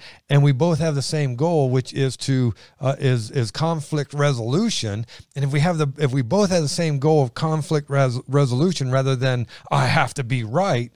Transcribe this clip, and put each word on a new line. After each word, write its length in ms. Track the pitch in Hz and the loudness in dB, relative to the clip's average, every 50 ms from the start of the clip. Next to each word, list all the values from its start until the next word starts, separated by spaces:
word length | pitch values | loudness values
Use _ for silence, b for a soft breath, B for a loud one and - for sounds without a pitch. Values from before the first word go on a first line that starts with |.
| B B B B B - | B B B B B 2
and 140 | 143 143 143 | 2 4 6
we 80 | 143 | 4
both 260 | 139 123 160 175 165 143 | 4 4 2 2 2 2
have 160 | 165 160 147 | 0 0 0
the 80 | 139 | -2
same 340 | 123 - 156 151 147 135 123 | -2 -2 -2 -2 -2 -2 -2
goal, 340 | 120 151 170 175 156 139 127 | 0 0 0 2 2 2 2
which 220 | 123 131 123 - - | 2 0 0 -2 -2
is 220 | 139 135 131 120 - | -2 -2 -2 -2 -4
to, 360 | - - 135 131 127 117 104 B B B B B | -2 -2 0 2 2 0 0 B B B B B
uh, 160 | - 127 139 - | -4 -2 -2 0
is, 320 | 143 131 127 120 107 113 | 0 0 0 0 -2 -4
is 180 | - 143 117 107 | -2 -2 -2 -2
conflict 640 | - - 156 165 170 160 143 - - 151 139 - - | -2 -2 -2 -2 -2 -4 -6 -6 -6 -6 -6 -6 -4
resolution. 920 | 147 143 147 139 117 110 113 131 175 226 226 - - - 107 101 107 117 B B B B B - | -2 0 0 0 0 -2 -2 0 0 0 0 -2 -2 -4 -4 -4 -6 -8 B B B B B -8
And 80 | 139 139 | -4 -4
if 80 | 139 | -2
we 80 | 139 151 | 0 0
have 180 | 143 180 175 156 | 0 2 2 0
the, 80 | 151 143 127 - | -2 -2 -2 -2
if 140 | 156 135 | -2 0
we 100 | 120 139 | 0 0
both 300 | 123 110 175 202 208 180 | -2 0 2 2 2 2
have 100 | 185 175 | 2 0
the 60 | 156 139 | 0 0
same 320 | - - 170 160 147 135 | -2 -2 -2 -2 -2 0
goal 240 | 127 156 160 151 135 | 2 4 4 4 2
of 100 | 117 - | 0 -2
conflict 560 | - 160 160 156 156 147 - 160 151 143 - | -4 -4 -2 -2 -2 -2 -2 -2 -2 -2 -2
res-, 300 | 139 139 135 127 117 123 - - | 0 2 2 2 0 -4 -6 -2
resolution 640 | 131 143 143 123 120 123 156 190 175 - 139 127 | 0 2 2 2 2 2 2 2 0 0 -2 0
rather 240 | 127 135 135 135 135 | 0 0 2 0 0
than 320 | 123 131 131 127 123 113 B B B B B | 0 0 0 0 0 -4 B B B B B
"I 160 | 151 143 135 123 | 0 0 2 2
have 260 | - - 123 127 - | 2 2 2 0 -2
to 80 | - 131 | -6 -6
be 200 | 110 131 127 113 | -4 -2 -4 -2
right," 480 | 104 117 160 190 196 151 120 120 120 _ | -2 -2 0 0 0 0 0 -2 -4 _